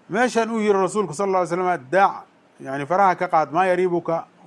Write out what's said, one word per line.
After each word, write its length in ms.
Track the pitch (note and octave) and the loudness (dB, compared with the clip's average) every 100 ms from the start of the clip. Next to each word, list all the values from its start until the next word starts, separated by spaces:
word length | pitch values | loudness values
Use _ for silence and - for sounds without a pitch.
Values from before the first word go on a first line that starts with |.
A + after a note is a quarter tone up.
| - | -6
Meeshan 420 | F#3 B3 A3+ A3+ | -2 0 0 -2
uu 100 | A3+ | 0
yiri 180 | G#3 G3 | 2 2
Rasuulku 360 | F#3 G#3 F#3+ | 2 0 -4
sallallahu 280 | D3 G3+ F#3+ F3 | -2 -2 0 0
alayhi 80 | F3 | -2
wasallam, 280 | F#3 F3 B2+ | -2 -2 0
"Dac, 360 | F3 G3 G#2+ - _ _ - | 2 2 0 -16 _ _ -18
yani, 260 | C3+ C3+ C#3 | -10 -6 -2
faraha 280 | F3+ G3 F3 | 2 2 2
ka 100 | F3 | 0
qaad, 240 | D#3+ D3 | 0 0
maa 140 | D3+ F#3 | 0 2
yariibuka, 600 | F3+ F#3 F3 E3 E3 - _ | 2 0 0 -2 -4 -6 _